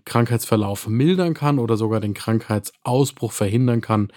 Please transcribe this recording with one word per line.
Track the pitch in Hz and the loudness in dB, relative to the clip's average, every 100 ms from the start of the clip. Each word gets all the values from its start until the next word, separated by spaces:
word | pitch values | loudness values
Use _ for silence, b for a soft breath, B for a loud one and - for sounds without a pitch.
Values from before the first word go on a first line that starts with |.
| - | -4
Krankheitsverlauf | 117 117 117 - 110 101 101 110 | 0 2 0 0 0 0 -4 -4
mildern | 113 147 185 180 | 0 2 2 0
kann | 156 143 143 | 0 0 2
oder | 117 110 | 2 0
sogar | 110 110 | 0 0
den | 104 | -2
Krankheitsausbruch | 101 - 110 - 107 - - - 127 135 - 113 | -4 -2 -2 0 -4 -4 -10 -2 0 0 -2 -6
verhindern | - 104 110 127 117 | -2 0 2 2 2
kann. | - 110 101 | 0 0 0